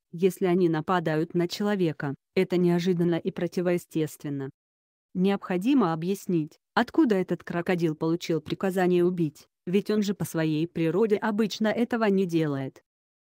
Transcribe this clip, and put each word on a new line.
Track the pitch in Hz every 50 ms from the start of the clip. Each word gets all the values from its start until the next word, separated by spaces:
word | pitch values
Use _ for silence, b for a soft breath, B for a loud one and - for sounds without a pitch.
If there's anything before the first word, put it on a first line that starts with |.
| _ _ -
если | 165 190 185 175 - 190
они | 180 175 190 180 165
нападают | 160 156 151 - 185 180 160 165 156 151 165 170 -
на | 175 170
человека, | 175 - - 208 208 208 190 180 160 143 - 151 143 135 - _ _ _
это | 190 185 - 180
неожиданно | 175 180 175 175 175 170 190 180 170 175 175 170
и | 165 - 190
противоестественно. | - - 175 170 - 196 175 180 175 175 - - - 160 156 151 - - - 147 143 139 135 139 - _ _ _ _ _ _ _ _ _ _ _ _
Необходимо | 185 180 196 196 - - - 185 180 190 254 294 262 208 165 165
объяснить, | 160 165 180 202 - - - 180 165 151 156 - _ _ _ _
откуда | 208 240 - - - 320 240 208
этот | 190 180 - 175 - -
крокодил | - 165 170 170 - 185 170 170 165 151
получил | - 165 160 165 170 - - 165 156
приказание | - - 170 - - 190 180 190 180 175 180 175 175
убить, | 180 185 170 165 147 - - - _ _ _ _
ведь | 180 175 208 196 -
он | 214 214 202
же | 202 190
по | - 165
своей | - - 165 160 156 156 151 165
природе | 165 - 170 165 160 160 190 226 208 214
обычно | 202 - 220 214 208 226 185 - - 214 214
этого | 208 - 240 - 247 233 226
не | 208 196 190 196
делает. | 175 165 165 160 147 139 135 135 131 - - _ _ _ _ _ _ _ _ _ _